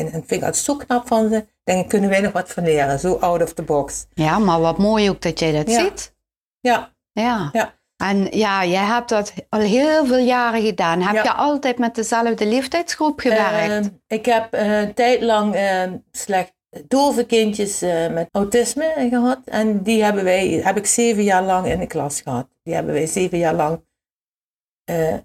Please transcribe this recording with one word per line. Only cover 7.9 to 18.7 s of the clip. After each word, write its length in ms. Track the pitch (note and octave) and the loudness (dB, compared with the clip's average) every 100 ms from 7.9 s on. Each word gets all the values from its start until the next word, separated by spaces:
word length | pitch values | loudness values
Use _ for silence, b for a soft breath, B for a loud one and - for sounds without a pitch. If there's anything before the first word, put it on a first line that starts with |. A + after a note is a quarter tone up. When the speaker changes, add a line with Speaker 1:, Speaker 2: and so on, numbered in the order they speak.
| - | -6
Speaker 2:
En 300 | F#3 G3+ F#3+ | -2 0 0
ja, 340 | G3 G#3+ G3 | 0 0 2
jij 200 | F3+ F#3 | 0 0
hebt 240 | G3+ A#3+ A#3+ | 0 0 0
dat 240 | A3 G#3 - - | -2 -2 -8 -6
al 120 | G#3+ | 0
heel 460 | G#3+ A#3+ D4+ D#4 C4 | 2 4 4 2 2
veel 120 | B3+ | 2
jaren 440 | B3 B3 A#3 A3+ | 2 2 0 0
gedaan. 380 | G#3+ F3+ E3+ E3+ | -2 0 0 0
Heb 140 | F#3 | 0
Speaker 1:
Ja. 80 | G#3+ | 2
Speaker 2:
je 100 | G#3+ | 0
altijd 460 | - D4 C#4+ C4 B3 | 0 0 0 -2 0
met 160 | A#3 | -2
dezelfde 520 | A#3 A3 A#3 A#3 A3 G#3+ | -2 -2 0 0 0 0
leeftijdsgroep 720 | B3+ C4+ E4+ E4+ - D#4 D4 | 0 0 -4 -4 -2 -2 0
gewerkt? 500 | B3 A3 G3+ G#3+ G#3+ G#3 G#3 | 0 2 2 0 0 0 -4
Speaker 1:
Ehm, 20 | - - | -6 -8
ik 180 | A3 B3 | -4 2
heb, 260 | A3+ A3+ | 0 0
eh, 280 | - G#3 G#3 | -2 0 0
een 140 | G#3 | 0
tijd 280 | A3+ A#3+ A#3+ | 0 2 2
lang, 320 | A#3 G#3+ G#3 | 2 2 2
ehm, 420 | F#3+ G3 F#3 F#3 F#3 _ | 0 0 0 -2 -6 _
slecht, 420 | - - F#3+ F3 _ _ - - | -12 -4 -2 -2 _ _ -16 -2
dove 360 | C4 C#4+ A#3+ | 2 2 2
kindjes, 580 | A#3 A3+ G#3+ G#3 G3+ - | 0 2 2 -2 -4 -2
eh, 260 | F3+ E3 E3 | -2 0 0
met 160 | E3 E3+ | -2 -4
autisme 720 | G3 G3+ A#3+ A#3 | -2 0 0 0